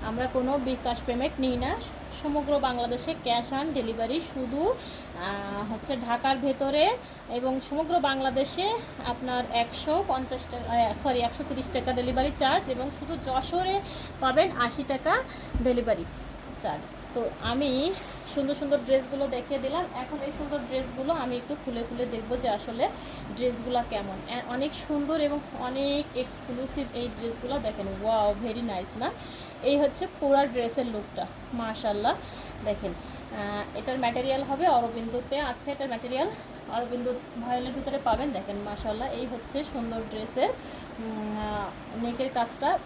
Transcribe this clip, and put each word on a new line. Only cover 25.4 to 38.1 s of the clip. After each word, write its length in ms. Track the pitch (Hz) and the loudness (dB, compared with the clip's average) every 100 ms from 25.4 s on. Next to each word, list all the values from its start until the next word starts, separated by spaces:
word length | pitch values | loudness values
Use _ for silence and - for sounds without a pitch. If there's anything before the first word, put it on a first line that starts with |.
| - - | -4 -4
অনেক 580 | 247 262 277 285 285 240 | -2 0 2 2 0 -2
এক্সক্লুসিভ 720 | 254 - - 247 262 - 262 | -4 -4 -6 -4 -2 -2 -4
এই 140 | 254 240 | -4 -4
ড্রেসগুলো। 520 | 214 233 220 247 277 | -4 -4 -4 -2 0
দেখেন, 260 | 226 208 196 196 | 0 -2 -4 -2
wow, 440 | 214 220 208 202 233 | 2 6 4 4 0
very 140 | 220 | -2
nice 380 | 233 190 185 220 | -2 -2 -4 -4
না? 120 | 277 453 - - - - | -4 -4 -10 -12 -12 -2
এই 160 | 254 285 | 4 6
হচ্ছে 280 | 285 - 370 - | 6 2 -6 0
পুরা 260 | 285 277 277 | 6 6 6
ড্রেসের 400 | 240 233 269 240 | 2 0 0 0
লুকটা, 400 | 214 208 - - - - | -2 -6 -6 -6 -8 -6
মাশাআল্লাহ। 600 | 240 226 220 220 208 226 359 - - - - 208 | -4 -4 0 0 4 4 2 -4 -12 -12 -6 -2
দেখেন, 280 | 202 196 | -2 -2
আহ, 840 | 175 - - - 220 202 208 202 202 | -6 -10 -12 -10 -6 -4 -4 -4 -6
এটার 220 | 214 262 | -2 2
ম্যাটেরিয়াল 440 | 240 240 262 269 | 2 2 2 2
হবে 240 | 269 277 349 | 2 4 6
অরবিন্দুতে 720 | 254 233 226 226 247 254 277 | 6 4 -2 -2 -4 -2 0
আছে, 320 | 285 240 - | 0 -2 -4
এটার 160 | 277 269 | -4 -2
ম্যাটেরিয়াল 400 | 226 247 262 359 440 - - - | -2 -2 0 0 -2 -12 -12 -4
অরবিন্দু 440 | 233 240 247 240 247 - 247 | -2 -2 -2 0 -2 -6 -6
ভায়োলের 320 | 233 247 254 | 0 0 0
ভিতরে 260 | 247 269 277 | -2 -2 0
পাবেন। 280 | 247 | 2